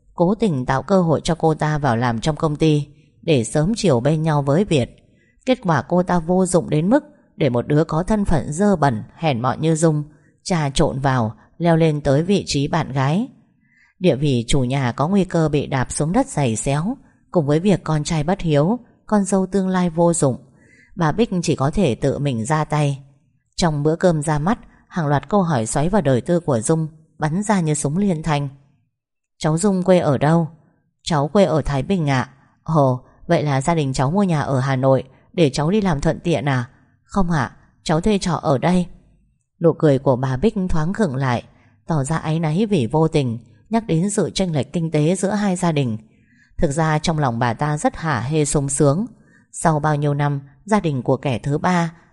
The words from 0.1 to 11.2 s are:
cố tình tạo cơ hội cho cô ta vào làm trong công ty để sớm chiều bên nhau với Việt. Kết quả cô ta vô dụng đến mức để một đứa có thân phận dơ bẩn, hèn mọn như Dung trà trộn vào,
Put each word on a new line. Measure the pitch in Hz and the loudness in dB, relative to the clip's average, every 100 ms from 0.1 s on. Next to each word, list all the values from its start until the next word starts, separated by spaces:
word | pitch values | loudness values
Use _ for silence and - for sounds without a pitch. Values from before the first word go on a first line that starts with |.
cố | - 175 | -2 0
tình | 220 226 139 127 | 0 0 -2 -2
tạo | 135 | -2
cơ | - 190 | 0 2
hội | 170 131 | 2 0
cho | - | 0
cô | 165 160 | 0 0
ta | 156 151 151 | 0 -2 0
vào | 143 113 | 0 0
làm | 123 113 | 0 -2
trong | 156 151 | -4 -2
công | 160 147 | -2 0
ty | 160 147 143 - _ _ | 2 2 -2 -14 _ _
để | - 143 | 0 0
sớm | 110 151 160 226 | 0 0 0 0
chiều | 190 123 | 2 2
bên | 135 160 | 2 0
nhau | 160 147 | 0 0
với | 139 147 | 0 0
Việt. | 208 156 113 - _ _ _ _ - | 2 0 -2 -8 _ _ _ _ -2
Kết | 254 | -2
quả | 185 147 | 0 -2
cô | - 180 | 0 0
ta | 180 180 | 0 -2
vô | 160 185 185 | 0 0 2
dụng | 175 - | 0 0
đến | 151 175 | -2 2
mức | 285 - _ _ - | 0 0 _ _ -2
để | 147 | 0
một | 120 - | 0 0
đứa | 147 | 0
có | - 156 | 0 -2
thân | 185 214 | -2 -2
phận | 202 143 - | 2 0 0
dơ | 151 208 180 | 0 2 2
bẩn, | 147 107 113 - | 0 0 -8 -6
hèn | 160 120 | -2 0
mọn | 127 - | -2 0
như | 156 | 0
Dung | 156 165 151 147 - _ _ | 2 2 0 -4 -14 _ _
trà | - 175 143 | -4 -2 0
trộn | 135 156 135 | 0 0 0
vào, | 135 131 | 0 0